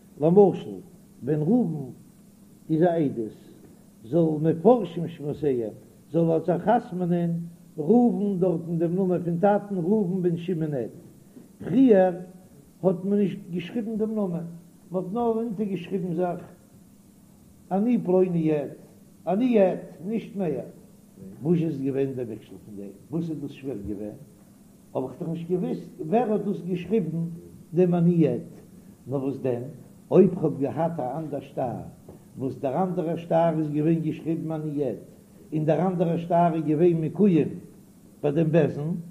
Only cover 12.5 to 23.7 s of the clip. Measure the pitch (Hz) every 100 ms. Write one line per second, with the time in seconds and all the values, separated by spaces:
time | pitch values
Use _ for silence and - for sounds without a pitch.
12.5 | - - - 175 185 196 202 190 - -
13.5 | 175 - 240 214 220 220 220 190 165 165
14.5 | - - - - 180 180 226 233 226 233
15.5 | 185 208 185 170 190 180 165 180 147 -
16.5 | - - - - - - - - - -
17.5 | - - 190 226 233 170 185 185 170 156
18.5 | 151 131 - - - - - - 190 254
19.5 | 226 185 151 - - 175 226 170 190 175
20.5 | 127 110 - - - - - 95 113 139
21.5 | 170 160 135 135 131 135 127 117 110 -
22.5 | 95 107 101 101 - - 165 170 143 139
23.5 | - 135